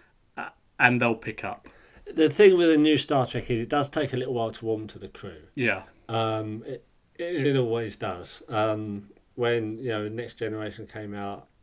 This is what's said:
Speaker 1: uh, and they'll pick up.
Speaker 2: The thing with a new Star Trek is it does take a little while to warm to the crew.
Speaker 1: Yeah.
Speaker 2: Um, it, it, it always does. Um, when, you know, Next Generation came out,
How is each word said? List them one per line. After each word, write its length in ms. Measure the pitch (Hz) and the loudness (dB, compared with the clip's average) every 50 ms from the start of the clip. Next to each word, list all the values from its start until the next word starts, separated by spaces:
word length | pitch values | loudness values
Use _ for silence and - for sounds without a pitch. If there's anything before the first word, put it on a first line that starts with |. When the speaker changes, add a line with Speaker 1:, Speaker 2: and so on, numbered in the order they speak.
| _ _ _ _ _ _ _ - | _ _ _ _ _ _ _ -12
Speaker 1:
uh, 100 | - - - _ _ _ _ - | -12 -12 -14 _ _ _ _ 4
and 240 | 143 123 127 120 123 | 4 4 6 4 2
they'll 120 | 117 113 | 2 0
pick 280 | 113 - 113 107 - - | 0 -4 -10 -10 -8 -8
up. 240 | 98 98 - - - - - _ _ - - - - - | -10 -10 -10 -16 -20 -20 -20 _ _ -20 -20 -18 -6 0
Speaker 2:
The 160 | - 160 151 | 4 4 4
thing 260 | 139 - 208 196 190 | 6 8 8 10 10
with 140 | 175 175 165 | 8 6 6
a 60 | 160 151 | 6 6
new 180 | 151 156 151 | 6 6 4
Star 300 | 139 - - 151 139 - | 2 2 2 0 0 0
Trek 240 | - - 123 - - | 0 -2 -6 -2 -2
is 100 | 123 113 | -2 -2
it 80 | 117 110 | -2 0
does 220 | 151 147 139 139 | 0 0 0 0
take 220 | - 160 147 135 - | -2 -4 -2 -2 -2
a 20 | |
little 160 | 123 127 135 127 | -4 -4 -2 -2
while 180 | 120 113 113 113 | -2 -2 -4 -4
to 120 | - 113 | -6 -4
warm 220 | 113 110 107 110 104 | -4 -4 -4 -4 -8
to 100 | - - | -14 -14
the 100 | 98 90 | -16 -16
crew. 340 | - - - 98 82 76 76 - - | -16 -14 -16 -16 -16 -16 -20 -12 -6
Speaker 1:
Yeah. 260 | - 120 113 98 92 - - - _ _ - | -2 0 0 0 -2 -4 -12 -20 _ _ -4
Speaker 2:
Um, 540 | 113 113 113 110 110 110 110 107 110 113 - | -2 -2 0 0 -2 -4 -4 -6 -8 -10 -10
it, 200 | - 135 - - _ _ _ _ _ _ - | -10 -12 -12 -14 _ _ _ _ _ _ -10
it, 300 | 170 175 175 156 135 147 | -8 -6 -4 -2 0 2
it 80 | 139 | 2
always 400 | 135 123 113 113 117 113 110 104 | 2 0 0 0 -2 -4 -6 -8
does. 460 | - 117 101 90 87 85 - - - - - | -8 -8 -8 -8 -8 -12 -16 -18 -20 -12 -6
Um, 600 | 117 107 107 110 107 107 107 107 101 101 101 - - _ _ _ _ | -2 0 0 0 0 -2 -6 -8 -8 -10 -12 -14 -20 _ _ _ _
when, 440 | - 120 117 117 117 110 107 110 113 131 | -2 -2 0 0 0 -2 -4 -8 -8 -6
you 60 | 123 | -6
know, 200 | 110 107 107 107 | -4 -4 -4 -6
Next 260 | 110 117 120 113 - | -8 -8 -10 -10 -10
Generation 520 | - 117 110 107 110 107 107 104 - 107 | -8 -8 -6 -6 -6 -8 -10 -10 -12 -16
came 260 | - - 110 107 104 101 | -16 -14 -12 -12 -10 -10
out, 340 | 101 101 101 101 - - _ _ _ | -8 -8 -8 -10 -12 -16 _ _ _